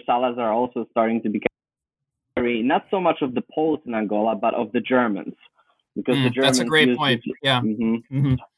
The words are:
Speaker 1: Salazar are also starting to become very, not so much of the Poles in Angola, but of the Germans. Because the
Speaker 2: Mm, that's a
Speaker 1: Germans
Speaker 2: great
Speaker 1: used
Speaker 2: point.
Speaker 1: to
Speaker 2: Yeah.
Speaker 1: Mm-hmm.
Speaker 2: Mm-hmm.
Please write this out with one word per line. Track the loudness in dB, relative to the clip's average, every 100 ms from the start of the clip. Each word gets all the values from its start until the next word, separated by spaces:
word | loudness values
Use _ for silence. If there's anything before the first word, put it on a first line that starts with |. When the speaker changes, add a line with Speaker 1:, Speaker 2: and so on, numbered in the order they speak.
| 0
Speaker 1:
Salazar | 0 0 0 0
are |
also | 0 0 -4 -4
starting | 0 0 0
to | -2
become | -4 -6 -10 _ _ _ _ _ _ _ -4
very, | -2 -2
not | 0 -2 -2
so | -2
much | 0 0
of | -2 -4
the | -6
Poles | -4 -2 -2 -4
in |
Angola, | -4 -2 0 0 0
but | -2 -2
of | -2
the | -4
Germans. | 0 2 2 -2 -8 -14 -20 _ _ _ _ -8
Because | -2 0
the | 0
Speaker 2:
Mm, | 2
that's | 2 2
a |
Speaker 1:
Germans | 2
Speaker 2:
great | 4 4
Speaker 1:
used | 4
Speaker 2:
point. | 2 0
Speaker 1:
to | -2 -4
Speaker 2:
Yeah. | 0 0
Speaker 1:
Mm-hmm. | 0 0 0 0 -2 0
Speaker 2:
Mm-hmm. | 2 0 -2